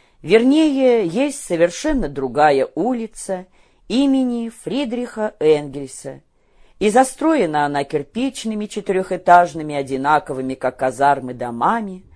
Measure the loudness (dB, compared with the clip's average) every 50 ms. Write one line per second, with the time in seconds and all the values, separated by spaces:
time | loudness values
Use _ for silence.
0 | _ _ _ _ 0 4 4 4 6 6 4 4 4 2 2 2 4 4 4 4
1 | 0 0 0 0 -2 -2 -2 -8 -6 -6 0 2 2 2 0 -4 -4 -2 -2 -2
2 | -2 -4 -4 -6 -6 -4 2 4 4 4 4 2 0 -2 -2 -4 -2 -2 -2 -4
3 | -6 -10 -12 -14 -8 -8 -8 -8 -10 _ _ _ _ _ _ _ _ -4 0 0
4 | 2 2 2 2 0 -2 -4 -6 -6 -8 -12 -12 -10 -6 -4 -4 -4 -4 -4 -6
5 | -8 -8 -6 -6 -6 -6 -4 _ 4 4 4 4 2 -6 -10 -10 -12 -12 -14 -14
6 | -14 -14 -16 -16 _ _ _ _ _ _ _ _ -20 _ _ _ 0 4 4 4
7 | 4 4 0 -2 0 0 2 2 0 0 0 0 0 0 -2 -4 -4 -2 -4 -4
8 | -4 -4 _ -6 -6 -4 -6 -6 -8 -8 -6 -6 -8 -8 -8 -8 -4 -2 -2 -2
9 | -2 -4 -6 -2 4 6 8 8 6 4 -2 -8 -8 -6 -6 -6 -4 -4 -6 -4
10 | 0 2 2 2 0 -2 -8 -6 -6 -8 -6 -4 -4 -6 -4 -2 -4 -4 0 2
11 | 2 2 2 0 -2 -10 -10 -8 -8 -8 -4 -2 0 0 0 -2 -6 -10 -12 -16
12 | -18 -20 -20